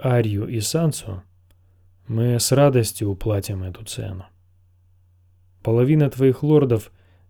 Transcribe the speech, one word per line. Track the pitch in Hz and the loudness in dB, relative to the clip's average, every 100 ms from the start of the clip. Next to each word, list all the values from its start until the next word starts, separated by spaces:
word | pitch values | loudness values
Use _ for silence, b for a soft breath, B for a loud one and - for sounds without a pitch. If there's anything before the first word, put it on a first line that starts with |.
Арию | 131 123 110 101 110 | 0 0 0 -2 -4
и | 113 | -6
Сансу, | 101 160 165 - 104 92 - _ _ _ _ _ _ _ - | -4 0 0 -2 -10 -14 -14 _ _ _ _ _ _ _ -8
мы | 110 120 120 | -2 0 0
с | - | 0
радостью | 135 143 127 110 - 104 | 4 4 4 0 -4 -6
уплатим | 95 113 104 98 98 | -4 -4 -4 -4 -8
эту | 92 87 | -8 -12
цену. | 107 - 104 92 - _ _ _ _ _ _ _ _ _ _ _ _ _ | -14 -12 -10 -12 -16 _ _ _ _ _ _ _ _ _ _ _ _ _
Половина | - 117 127 156 143 | -2 2 4 4 2
твоих | 123 135 123 | 2 2 2
лордов | 147 151 139 113 - _ _ _ _ | 4 4 4 0 -2 _ _ _ _